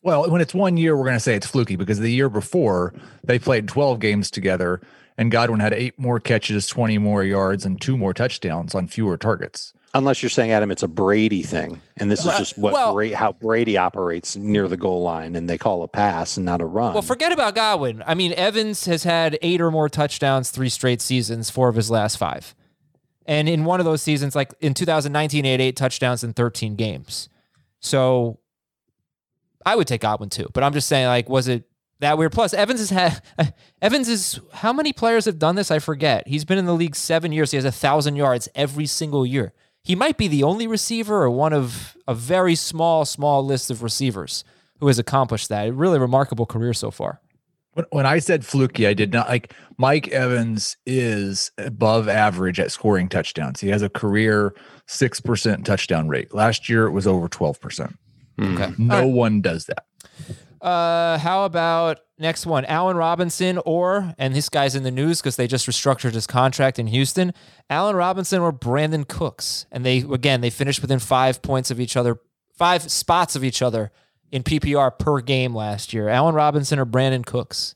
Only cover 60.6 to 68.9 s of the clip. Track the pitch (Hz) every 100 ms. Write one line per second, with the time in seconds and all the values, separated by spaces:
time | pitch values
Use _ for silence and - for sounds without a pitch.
60.6 | 180 175 170 170 170 160 170 190 196 170
61.6 | 165 165 170 156 _ _ 156 160 175 151
62.6 | 131 156 185 175 165 170 180 - 185 180
63.6 | 156 165 180 196 185 - 131 135 147 147
64.6 | 139 139 131 127 151 165 139 123 120 127
65.6 | - 120 139 131 123 113 - 123 131 131
66.6 | 135 127 110 123 135 - 180 - - _
67.6 | _ 147 202 190 175 190 180 190 175 135
68.6 | 120 135 151